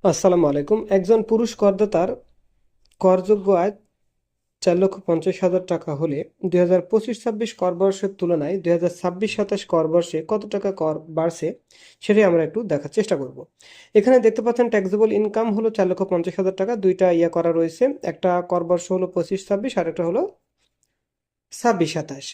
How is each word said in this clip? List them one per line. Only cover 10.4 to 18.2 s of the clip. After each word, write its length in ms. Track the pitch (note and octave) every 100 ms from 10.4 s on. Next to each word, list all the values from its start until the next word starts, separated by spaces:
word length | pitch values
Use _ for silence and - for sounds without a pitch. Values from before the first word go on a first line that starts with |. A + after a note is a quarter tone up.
| G#3
টাকা 240 | G3+ G3
কর 240 | G3 D#3 D3+ E3
বাড়ছে 380 | D#3 E3 E3 D#3 - _ _ - _
সেটাই 220 | - G#3
আমরা 180 | G3+ E3+
একটু 160 | D#3 G#3+
দেখার 280 | A3 D3 D3
চেষ্টা 240 | - G#3 D#3
করব। 220 | C3 C3+ - _ - - - G#3+
এখানে 220 | G#3 B3+
দেখতে 220 | A3 A3
পাচ্ছেন 260 | A3+ A#3 A#3+
ট্যাক্সেবল 400 | G#3+ F#3+ G#3 A3
ইনকাম 340 | G#3 G#3+ G#3+ A3+
হলো 160 | G#3 A3
চার 180 | A3 F3+
লক্ষ 140 | F3+
পঞ্চাশ 320 | F#3+ F3+ E3+ E3+
হাজার 180 | F#3+ F#3+
টাকা, 180 | F#3+ A#3+
দুইটা 320 | F#3+ F#3 F#3
ইয়ে 180 | E3+ E3+
করা 220 | E3+ E3+
রয়েছে, 320 | E3 E3 E3 C4 C#4+
একটা 260 | - D#3+